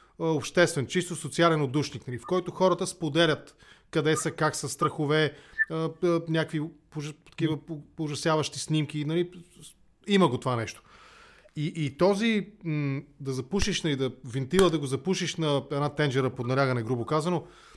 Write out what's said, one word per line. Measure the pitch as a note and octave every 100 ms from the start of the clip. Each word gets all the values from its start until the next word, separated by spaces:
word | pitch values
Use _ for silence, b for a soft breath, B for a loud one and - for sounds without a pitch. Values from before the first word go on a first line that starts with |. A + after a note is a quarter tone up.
| B B
а, | E3
обществен, | D3+ - F3+ E3 C#3+ A#2+
чисто | F3+ F3 E3
социален | C#3 - E3 D#3
отдушник, | C3+ D3 C#3 A2 -
нали, | A#2+
в | -
който | F3+ F3+
хората | - F#3 F3+ F#3
споделят | - D#3 D#3 D#3+ C#3+ - - b b b
къде | D#3+ D3+ D#3
са, | D#3+
как | - D#3 -
са, | C#3
страхове, | - D#3+ - C#3+ D#3 D3 - B B -
а, | D#3+ D#3+ E3
а, | F3 E3 E3
някакви | D#3+ D#3 D#3 D#3+ - _ D#3
пож-, | D3 - -
такива | - D3+ D3+ -
по-, | D3+ - -
ужасяващи | D3+ C#3 E3 D#3 C#3+ C#3
снимки, | - D#3 C#3+ D3+ D3
нали, | E3+ F3 - - - - - _ _ -
има | G3 D#3+
го | A#2+
това | C3 A#2
нещо. | G#2+ - - B B B B B B D3+
И, | D3+ D#3+
и | C3+ -
този, | F#3 G3 A3+ G#3+ - -
м, | E3 D3+ C#3+ C#3 - -
да | C3+
запушиш, | C3 C3 G3 G3+ E3+
нали, | E3 C3+
да, | C3 - C3
вентила | C3 C3 F#3 F3+
да | D#3
го | C3+
запушиш | C3+ F#3 F3+ F3 -
на | D#3 C#3 -
една | C#3+ D3
тенджера | D3 D3 C3 B2+
под | - A#2+
налягане, | C3 C3+ B2
грубо | A2+ A#2+ A2+
казано, | D#3 E3 E3+ - B B